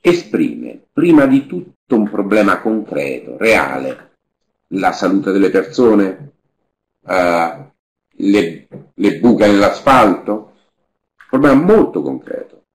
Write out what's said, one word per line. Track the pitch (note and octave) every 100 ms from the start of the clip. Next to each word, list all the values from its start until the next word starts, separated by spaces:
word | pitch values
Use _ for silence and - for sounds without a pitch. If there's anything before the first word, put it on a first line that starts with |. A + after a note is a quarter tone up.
esprime | - F3 - - A#2+ - - - _
prima | - E3+ D#3
di | C3+ C3+ C3+
tutto | F3 - _ _ A#2
un | G#2
problema | G#2+ G2+ G#2+ G2+ F#2
concreto, | A2+ A2 - D2+ C#2 B1+ - A#1+
reale, | A2 G#2 C#2+ C2+ C2+ - - _ _ _ _ _ _
la | F#2 F#2+
salute | - F#2+ G2 G2
delle | G2 F#2
persone, | F#2+ F#2+ - A#2+ G#2+ G2 F#2 C#3+ _ _ _ _ _ _ _ -
eh, | F#2 F2+ E2+ E2 C#2+ C#2+ _ _ _ _ _
le, | G2 G2+ - - _ - -
le | - G2+ -
buche | B2 A2 G#2
nell'asfalto, | G2+ G2+ - - C3 G#2+ F2 -
un | G#2+ - _ _ _ _ _ _ _ _
problema | C3 C#3+ C3+
molto | F3 G#3+ - F2
concreto | C#2 C2 - - - _ _